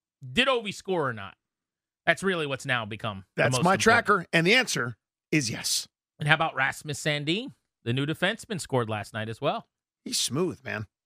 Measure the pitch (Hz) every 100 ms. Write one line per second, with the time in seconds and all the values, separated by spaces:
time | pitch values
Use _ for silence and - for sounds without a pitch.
0 | _ _ 131 131 262 254 208 175 - 185
1 | 139 110 98 - _ _ _ _ _ _
2 | - 165 190 180 151 131 135 123 107 107
3 | 113 98 98 - - 127 175 196 214 233
4 | 220 202 165 165 165 240 233 - 120 117
5 | _ _ _ 156 120 - - - - _
6 | _ - 147 156 160 127 135 - 151 143
7 | 160 147 147 185 254 - _ _ 113 127
8 | 143 160 180 226 - 190 - 131 113 107
9 | 101 110 110 113 147 220 - _ _ _
10 | - 123 - 127 180 113 - 104 104 _